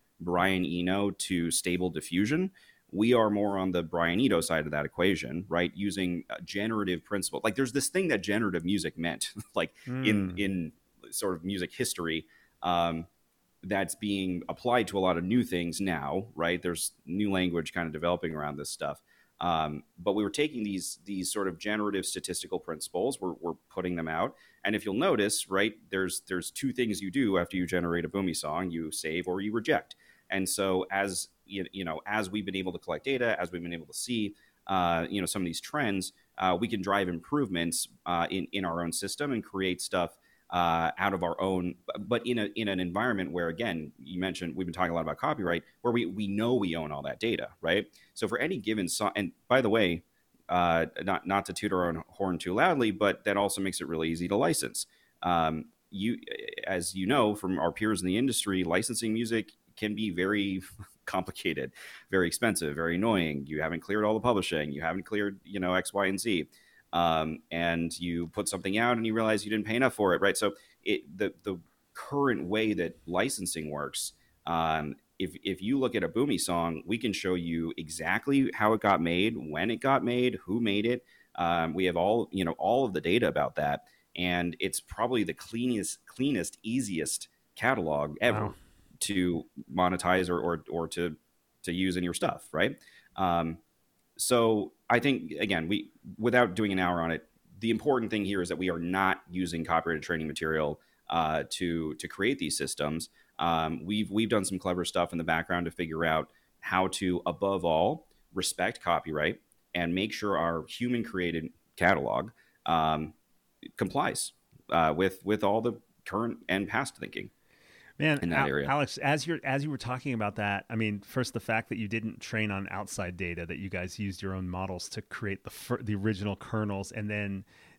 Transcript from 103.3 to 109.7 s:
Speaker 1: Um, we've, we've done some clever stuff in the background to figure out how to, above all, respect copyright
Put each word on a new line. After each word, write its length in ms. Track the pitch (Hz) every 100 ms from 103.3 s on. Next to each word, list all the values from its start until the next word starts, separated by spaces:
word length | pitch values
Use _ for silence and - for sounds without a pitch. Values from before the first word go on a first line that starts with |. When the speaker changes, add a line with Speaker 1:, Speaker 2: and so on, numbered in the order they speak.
| -
Speaker 1:
Um, 460 | 82 82 80 85
we've, 260 | 87 107 95
we've 180 | 104 110
done 160 | 110
some 140 | 92 92
clever 260 | 95 90
stuff 280 | 85 90 87
in 60 | 85
the 60 |
background 400 | 82 82 - 87 85
to 40 |
figure 340 | - 82 80
out 240 | 82 78 71 _ _ _
how 280 | - 92 92
to, 340 | - 92 87 87
above 380 | 82 98 98
all, 420 | 85 80 101 160 - _ _
respect 480 | 95 - - 95 -
copyright 580 | 90 80 80 76 78 - _ _ _